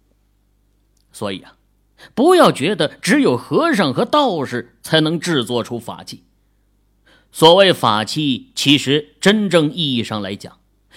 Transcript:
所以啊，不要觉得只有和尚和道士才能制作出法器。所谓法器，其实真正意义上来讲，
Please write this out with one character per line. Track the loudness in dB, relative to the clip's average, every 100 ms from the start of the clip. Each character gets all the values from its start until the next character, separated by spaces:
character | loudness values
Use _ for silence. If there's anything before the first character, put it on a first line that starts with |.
| _ _ _ _ _ _ _ _ _ _ _
所 | -10 -10
以 | -10
啊， | -14 _ _ _ _ _ -12
不 | 0 4
要 | 6 4
觉 | 2 -4 -2
得 | -4 -4
只 | -2 2
有 | 2 0
和 | -2 -2 0
尚 | 0 -2
和 | -2
道 | -2 0 0 -2
士 | -6 -8 -10 _
才 | -2 0
能 | 0 -2
制 | -2 -4
作 | -2 -4
出 | -6 -10
法 | -12 -16
器。 | -16 -20 _ _ _ _ _ _ _ _ _ _ _
所 | 4 6
谓 | 6 4
法 | 2 0 0
器， | -2 -4 -4 -4 -8
其 | -6 2 2
实 | 2 -2 -4 -2
真 | 2 2 2
正 | 2 0
意 | -2 -4
义 | -4
上 | -4 -6
来 | -8
讲， | -10 -14 _ _ _ _